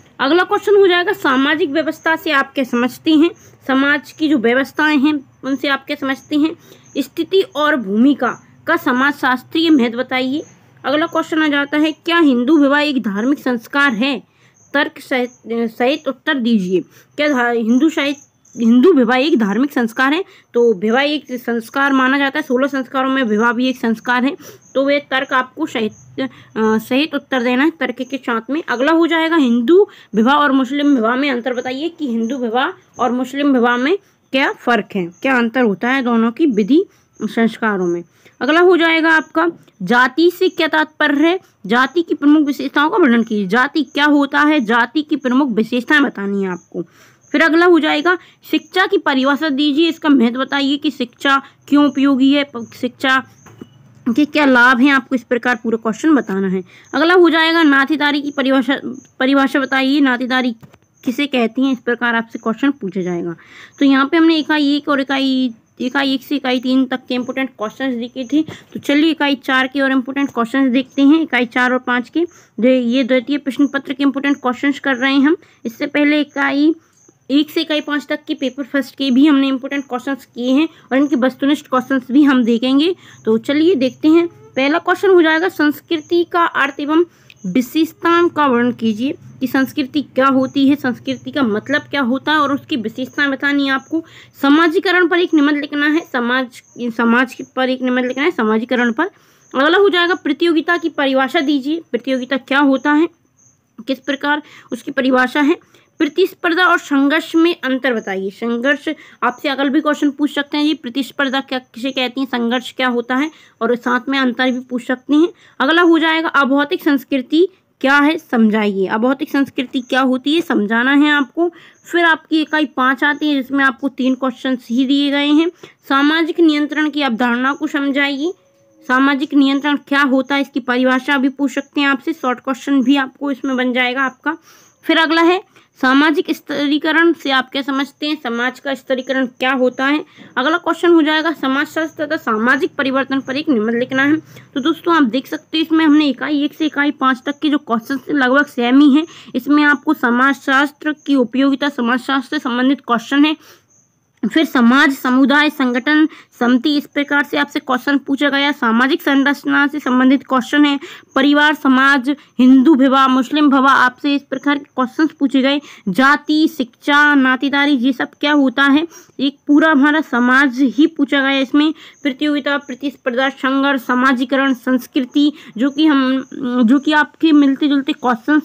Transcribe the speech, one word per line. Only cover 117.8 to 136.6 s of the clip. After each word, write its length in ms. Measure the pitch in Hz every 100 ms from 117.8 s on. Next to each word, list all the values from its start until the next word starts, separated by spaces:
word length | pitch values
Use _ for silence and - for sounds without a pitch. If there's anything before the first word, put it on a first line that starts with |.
क्या 180 | 262 285
है, 200 | 285 320
समझाइए। 680 | - 240 220 214 208 196 185
अभौतिक 440 | 220 233 277 302
संस्कृति 500 | 285 269 - 254 277
क्या 200 | 240 254
होती 340 | 262 254 277
है, 60 | 330
समझाना 520 | - 254 202 226 262
है 180 | 285 302
आपको। 420 | 294 269 - 349 - - _ -
फिर 120 | 339
आपकी 380 | 339 320 - 311
इकाई 240 | 302 311 285
पाँच 380 | - 254 269
आती 260 | 294 285 302
है, 120 | 285
जिसमें 220 | 262 277
आपको 240 | 269 - 277
तीन 260 | - 254
questions 520 | 262 262 247 269 254 -
ही 160 | 233 262
दिए 240 | 277 285
गए 160 | 285 285
हैं। 220 | 302 330 - - _ -
सामाजिक 520 | 277 294 320 320 349
नियंत्रण 500 | 330 294 294 294 302
की 120 | 294
अवधारणा 500 | 277 226 247 240 262
को 140 | 285 302
समझाइए। 640 | 294 277 269 285 277 320 - _ _ _ _ -
सामाजिक 460 | 254 269 277 294
नियंत्रण 420 | 285 269 277 294 285
क्या 260 | - 277
होता 320 | 269 262 254
है, 60 | 277
इसकी 200 | 277 269
परिभाषा 580 | 240 247 254 254 262 285
भी 100 | 262
पूछ 260 | 269 277
सकते 260 | - 277 294
हैं 80 | 285
आपसे, 240 | 269 -
शॉर्ट 280 | 311 254 247
question 420 | - 262 - 277
भी 140 | 233 285
आपको 340 | 262 - 285
इसमें 260 | 277 277 254
बन 160 | 254
जाएगा 300 | 247 247 254
आपका। 360 | 262 254 294 330 _ - _ _
फिर 140 | - 320
अगला 260 | 320 330
है, 380 | 339 370 - _ _ _
सामाजिक 480 | 262 269 311 311 330
स्तरीकरण 800 | 311 - 285